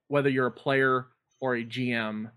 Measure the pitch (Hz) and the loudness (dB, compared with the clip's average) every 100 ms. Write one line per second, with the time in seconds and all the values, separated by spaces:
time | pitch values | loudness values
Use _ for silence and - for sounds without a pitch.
0 | _ 143 139 131 127 - 139 135 135 127 | _ 0 2 2 0 -2 0 2 4 2
1 | 127 _ _ _ 131 120 117 117 123 117 | -2 _ _ _ -4 -4 -4 -4 -2 -2
2 | 110 107 110 | -2 -6 -10